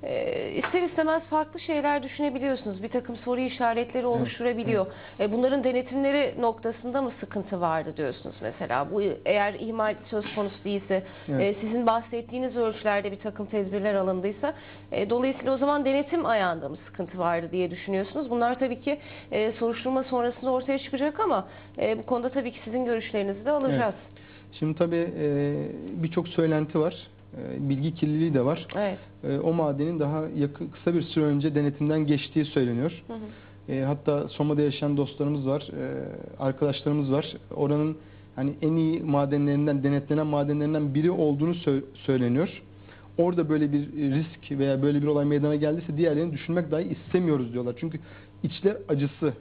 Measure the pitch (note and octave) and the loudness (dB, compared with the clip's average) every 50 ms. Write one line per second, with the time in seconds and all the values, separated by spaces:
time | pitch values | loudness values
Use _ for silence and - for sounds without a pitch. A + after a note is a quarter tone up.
0 | - - B2+ - - - - - - - - - - - - F4+ F4 E4+ - - | -4 -4 -2 -2 -2 -2 -2 -2 -4 -4 -4 -4 -4 0 0 0 0 0 0 0
1 | D#4+ D#4 D#4+ D#4+ D#4+ - D#4 D#4 D#4 D#4 - E4+ - - D#4+ D4 C#4+ D4 D4 D4 | 0 2 0 0 -2 0 -2 -2 -2 -2 -8 -12 -4 -2 -2 0 2 2 0 0
2 | B3 C4+ - - D4 D4 B3 C4 B3+ C#4 C4 A#3 - G#3 G3 F#3 G3+ A#3 - B3 | -2 -6 -4 -2 -2 -2 -2 -2 0 0 -2 -2 -4 -6 -6 -6 -8 -4 -4 -4
3 | B3 - A#3 A3+ - B3 B3 B3 C4 B3+ B3+ - B3+ A#3 A3+ A#3 A#3 A#3 - C4 | -4 -4 -10 -8 -2 -2 0 0 0 -2 -2 0 0 2 2 0 -2 -2 -2 -2
4 | B3 B3 A#3+ A#3 B3+ A#3 - - A#3 B3 B3 A3+ A#3 - A3+ G3+ F#3+ F#3+ - - | 0 0 2 2 0 -2 -2 -2 -2 -2 0 0 0 2 2 2 2 0 -4 -14
5 | - - - - G3+ G#3 G#3 A#3 B3+ C4 C4 C#4+ A3 B3+ B3 B3 B3+ B3+ B3+ C#4 | -16 -16 -4 -2 -2 0 2 2 2 4 4 4 2 2 2 2 -2 0 -2 0
6 | C#4 C#4 C#4 D4 C#4+ B3 - - A#3+ A#3 A3+ A#3 - A#3 A3+ - - B3 A#3+ C#4 | 2 4 4 2 2 0 0 0 0 0 0 0 -4 -6 -6 -4 -8 -4 -2 -2
7 | C4+ A#3+ - - - - - G#3 F#3 - G3+ F3+ F3 E3 D#3+ D#3+ D3+ D#3 D#3 - | -2 -2 -4 -6 -10 -6 -6 -6 -4 -4 -2 0 0 0 0 0 -2 -4 -4 -2
8 | D3+ C3 A#2+ - - - - - - A2 A2 - - - A#2 C3 C#3 - - G#3 | -2 -2 -2 -4 -10 -14 -12 -6 -8 -8 -6 -6 -4 -2 0 0 0 0 0 0
9 | G3+ F#3+ - - - - G3 G#3 G3+ G#3 G3+ - - A3 A3+ A3+ G#3+ G#3+ G#3+ G#3+ | 0 0 -2 -2 0 2 2 2 2 0 -2 -4 -6 -6 -2 0 0 0 -2 -4
10 | - - - G#3+ G#3 G#3+ - G#3+ G#3 G3+ G3 - - G#3 G3+ G3+ G3 - G3 F#3+ | -8 -6 -6 -4 -4 -4 -4 -4 -4 -4 -4 -6 -4 -2 -2 -2 0 0 0 0
11 | F#3+ - - - - - D3 D#3 F#3 G3+ G#3 G3+ A3+ G#3+ A3 A#3+ A#3+ A3+ A3 A#3 | 0 -4 -16 -14 -6 -2 0 2 2 2 0 0 -4 -2 -2 2 2 4 2 2
12 | A3+ - - A#3 A#3 - A#3 B3+ B3+ B3+ - A#3+ A#3 A3 A3 - - G#3+ G3+ G3+ | 0 -4 -8 -8 -8 -6 -6 -4 -4 -2 0 0 0 0 -2 -2 0 0 0 0
13 | G3+ G#3 G3 G3 - G#3+ G3+ - G#3 G3 - G#3+ G3 F#3+ F#3 G3+ F#3+ G#3+ G#3 G3 | 0 -4 -8 -6 -8 -10 -8 -6 -8 -4 -2 -2 -2 0 -2 0 0 2 2 2
14 | F#3+ F#3+ F#3+ F#3 F3+ G3+ G#3 G3+ - F#3 - - - - - - - - - - | 2 2 0 0 0 -2 -4 -2 -4 -4 -4 -4 -14 -18 -18 -18 -12 -6 -2 -2
15 | - G3+ A#3 A#3+ B3+ C4+ C4+ C4+ - B3 C4+ B3+ C4+ C#4+ D4 C#4+ C#4+ C4 C4+ C#4 | 0 0 2 2 2 0 0 -2 0 -2 0 2 2 2 2 2 2 2 2 2
16 | C#4+ C#4 E4+ E4+ D#4 - A#3 G#3+ G3 F3+ E3+ E3 C#3+ C#3 D#3 E3+ - - - - | 2 0 0 0 2 2 2 2 2 2 0 -2 -4 -8 -10 -10 -12 -16 -8 -8
17 | F#3 E3+ - F#3 F3 E3+ E3+ E3+ E3+ E3 F3 F#3 F3+ F3 E3+ F3 - - G3 F#3+ | -8 -6 -4 -2 0 2 2 0 -2 -2 0 0 0 0 -2 -6 -4 -2 -2 -2
18 | G3 G3 - C#4+ D4+ B3 A#3+ A#3+ A#3 A#3+ B3+ B3 C4 B3+ B3 - - C#4+ D4 D4 | -2 -2 -4 -6 -4 -2 0 0 2 0 2 0 0 -2 -2 -2 -2 -2 -2 -2
19 | - - - - - - - G#3 G#3+ A3 A3 - A#3+ A#3 A#3 A#3 - B3+ C4 C4 | -6 -16 -16 -16 -12 -4 -2 0 0 0 0 0 -2 -2 -2 -2 -2 0 0 0
20 | C4 C4 B3+ B3 A#3+ A#3+ A#3+ - B3+ C4 B3+ B3+ B3+ C4 C#4 C4+ C#4 - - B3+ | 0 0 0 0 0 0 -2 -2 -2 0 0 0 0 0 -2 -2 -2 -4 -2 0
21 | C#4 D4+ D4+ - A4 F#4+ C4+ G3 F#3 - - - - - - - - A3 A3 A3 | 0 0 2 2 2 2 2 2 0 -4 -14 -18 -18 -14 -6 -2 0 0 0 -2
22 | G#3+ - B3+ A#3+ A#3+ B3+ B3 C#4 B3 A#3+ - - - A3 A3 B3+ B3+ A#3 A#3+ A3+ | -2 -2 -2 -2 -2 -2 -2 -2 -4 -4 -8 -10 -10 -6 -4 -2 0 0 -2 -2
23 | A3 - - G#3+ G3+ G3+ G3 G3+ G#3+ C4 D4+ D4 C4+ C4 - C4 A#3+ G#3 F#3+ - | -4 -4 -2 -2 -2 -2 -4 -4 0 0 2 2 2 2 2 2 2 0 -2 -4
24 | - - - - - - - - - - - - D#3+ D#3 D#3 D#3+ F3 E3+ E3+ E3+ | -12 -18 -20 -20 -20 -20 -20 -20 -20 -20 -6 -2 -2 0 2 2 2 2 2 0
25 | E3+ F3 - D#3+ D3+ D3 C#3+ C#3+ C#3+ C#3+ D3 D3 D3 - - - D3 F#2 F#2+ F3 | 0 -2 -2 0 0 2 2 2 2 0 0 -2 -4 -6 -6 -8 -8 -8 -4 -4
26 | E3 D#3+ - F3+ E3+ F3 - - E3 D#3+ D#3 D3+ D#3 D3+ - D#3+ D3+ F3 F3 - | -4 0 0 -2 -2 0 0 2 4 4 4 2 2 2 2 2 2 2 0 -6
27 | - - - - - - - - C3 C3 B2+ C3+ C#3+ C#3 C#3 C3+ C#3+ E3 D#3+ - | -16 -20 -20 -20 -20 -16 -14 -10 -8 -6 -6 -2 0 0 0 2 0 -2 0 0
28 | - D3+ D3+ D#3 D#3+ E3 D3 C3+ B2 C3+ E3 E3 - - - F#3+ G#3 G3+ F#3+ - | 0 2 2 2 2 4 4 4 4 4 2 0 -4 -8 -4 -2 -2 -2 -2 -6
29 | - - - - - C#3+ C#3 C#3 - E3 E3 E3+ D#3+ D3 C#3 C#3 D3 D#3+ E3+ D#3+ | -10 -18 -18 -8 -4 -2 -2 2 2 2 2 4 2 2 2 0 0 0 0 0
30 | D3 C#3+ D3+ D#3 D#3 D#3 - - C#3+ C#3+ C#3+ - E3+ D#3 - - - F3 E3+ E3+ | 0 0 0 -2 -2 -2 0 0 0 0 0 -6 -10 -10 -10 -2 0 2 2 2
31 | D3+ - - D#3+ D3+ D3 D3 C#3+ C#3 D#3+ C#3+ D3 D3 D3 C#3+ D3 D3+ D3 D#3 D#3 | 0 2 2 2 4 4 4 4 2 2 2 4 2 2 2 2 2 2 4 2
32 | D#3 C#3+ D3+ C#3+ - - - D#3 D3+ D3 - D3 C3 B2 A#2 A#2 C3 E3+ F3+ - | 4 4 4 2 2 0 0 0 0 2 2 2 2 4 2 0 0 -2 -2 -6
33 | - - A#3 A3+ G#3+ G#3+ - - - - - - - - C3 C3+ C3+ C3+ C#3+ C#3+ | -12 -12 -10 -10 -10 -12 -14 -16 -18 -20 -20 -18 -8 -4 -2 0 0 0 0 0
34 | C#3+ - D3 C#3+ D3+ D3 - - D3+ D3+ D3+ D3 D3 D3 C#3 - D3 D3 D3 C#3+ | 2 2 2 2 0 -4 -2 0 2 2 4 4 4 2 2 0 0 0 2 2
35 | C#3+ C3+ - - D3 C#3+ D3+ C#3+ C3+ C3 C#3 D3+ C#3+ - - C#3 C3 C3 C3+ C3+ | 0 -2 -2 -2 0 0 0 0 0 0 0 0 -2 -6 -8 -6 -6 -4 -4 -6
36 | - - - - - - - - C#3 C3+ C3+ - D3+ D3 C#3 - - D3+ D3 D3+ | -6 -8 -8 -10 -12 -14 -8 -2 -2 -2 0 2 2 2 2 2 0 2 2 2
37 | C#3+ C3+ C3 C#3+ D#3 - - - - - - - D3 C#3+ D3 D3 D3+ D#3 D#3 D#3 | 2 4 2 2 2 -2 -8 -12 -12 -10 -2 0 2 2 4 4 2 0 -2 -4
38 | - - - - - - - - C3 C#3 C#3+ D3 - D#3 D#3+ E3 D#3+ D#3+ D#3+ E3 | -10 -18 -20 -20 -20 -14 -6 -2 -2 -2 -2 0 0 2 4 4 4 2 2 0
39 | E3 D#3+ C#3 C#3+ C#3+ C#3 C#3+ D3 C#3+ C#3+ C#3+ C#3+ D3 D3+ C#3+ C#3 C3 C#3 C#3+ C#3+ | 0 2 4 4 4 4 2 2 4 4 4 4 4 2 2 2 2 2 2 2
40 | C#3+ - D3+ D3+ D#3 D3+ D3 C#3+ C#3+ C#3+ D3 D3 D3 D3+ D#3 D3+ D3+ C#3+ C3+ D3 | 2 2 0 2 2 2 2 2 2 2 2 2 2 2 2 2 0 2 2 4
41 | D#3 F3 F3+ F#3+ D#3+ D3+ D3 C#3 D3+ E3+ F3 F3 - D3+ C#3 C3+ C#3 - - - | 4 4 4 4 4 4 4 4 2 0 0 0 2 2 2 2 0 -4 -14 -8
42 | - - C3+ B2+ B2+ A#2+ A#2+ C3+ E3+ G3+ - - - - - - - - - - | 0 2 2 4 4 4 4 2 2 0 -2 -10 -18 -20 -20 -20 -20 -20 -20 -20
43 | - - - - E3+ F3 F3+ F3 E3 D3 D#3 D3+ D3+ D3 C#3+ D3 D3 D3 - D3 | -20 -8 2 2 2 4 4 2 2 2 2 2 2 2 2 0 0 -2 -4 -2
44 | D3 C#3 C3+ D3+ D#3+ D#3+ - - - - D3 C#3 C#3 C#3 C3+ C3+ C3+ D3 D3 C#3+ | 0 2 2 2 0 -2 -6 -16 -10 -6 0 0 2 2 4 4 4 4 4 4
45 | C#3+ D3 D3+ D3 C#3+ D3 D3 D3 C#3+ D3 D3+ D3 D3+ D3+ D3+ F3 E3+ E3+ D#3 D3 | 4 4 4 4 4 4 4 4 4 4 2 2 2 2 2 0 -2 -4 0 2
46 | E3+ E3 D3 D3+ E3 F3 D#3 C#3 - - E3 F3+ E3+ D3 D3+ D#3 F3+ F#3+ - - | 4 4 4 2 0 0 -2 -6 -4 0 0 0 0 0 0 -2 0 -2 -4 -8
47 | - - - F3+ F3+ E3 D3+ C3+ B2+ A#2 A#2 B2 B2 A#2+ A#2+ - - E3 D#3 D#3 | -6 0 2 2 4 4 4 2 2 -2 -2 -4 -2 -4 -4 -4 -6 -6 -6 -8
48 | - - - - - - - - - - - - - G3 G#3+ - - - D#3 C#3 | -12 -12 -18 -20 -20 -20 -12 -6 -6 -6 -4 2 0 0 0 0 -2 0 2 2
49 | C#3 C#3+ - - E3+ D3+ A#2+ - | 2 0 0 0 -2 -2 -2 -2